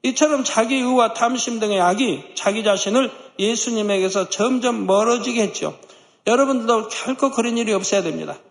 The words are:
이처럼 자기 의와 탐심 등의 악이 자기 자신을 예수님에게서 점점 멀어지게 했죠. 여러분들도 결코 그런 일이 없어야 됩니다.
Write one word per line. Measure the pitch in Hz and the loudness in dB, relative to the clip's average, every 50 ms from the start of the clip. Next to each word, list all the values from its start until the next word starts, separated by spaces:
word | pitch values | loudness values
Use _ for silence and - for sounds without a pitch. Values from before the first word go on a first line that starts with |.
| - | -2
이처럼 | 262 254 - 302 302 294 269 254 | -2 2 2 2 4 4 0 -2
자기 | - - 220 226 240 269 | 0 0 0 2 2 0
의와 | 262 247 247 254 247 233 214 226 | 0 0 2 4 4 4 2 2
탐심 | - 233 240 254 247 - 247 233 220 | 0 0 0 0 -2 -4 -4 -4 -4
등의 | 214 208 202 190 | -2 0 2 2
악이 | 175 180 190 214 262 233 208 - - - - | 2 2 2 2 0 -2 -2 -4 -8 -14 -12
자기 | - - 208 202 226 208 | -2 -2 -2 -2 0 0
자신을 | 208 196 180 - 196 214 254 262 220 - - - - _ | 0 0 0 0 0 2 0 0 0 -4 -12 -20 -16 _
예수님에게서 | - 190 214 240 226 - 247 233 220 208 208 202 190 185 190 185 202 180 - | -2 -2 -2 0 -2 -2 -2 -2 -2 0 0 0 0 0 0 0 -2 -2 -2
점점 | - - 202 247 254 247 226 247 233 220 196 | -2 -2 0 0 0 0 0 0 -2 0 0
멀어지게 | 185 196 202 220 233 240 247 202 262 233 233 214 | 2 4 4 4 2 2 0 -2 -4 0 0 -2
했죠. | 180 - - 151 151 143 - - - - - _ _ _ _ _ | -2 -2 -6 -8 -8 -8 -10 -20 -20 -20 -20 _ _ _ _ _
여러분들도 | 208 233 254 277 269 269 247 226 226 240 220 220 | 2 4 4 4 2 0 -2 0 0 0 0 0
결코 | 220 - - - 233 262 - 277 269 | -4 -10 -8 -6 -6 -2 0 -2 0
그런 | 269 233 226 240 233 | 0 0 -2 0 -2
일이 | 233 233 - 311 | -2 0 0 -2
없어야 | 294 - - 208 202 | -2 0 0 0 0
됩니다. | 180 170 - 160 156 151 143 - _ _ | 0 -2 -6 -6 -8 -10 -12 -14 _ _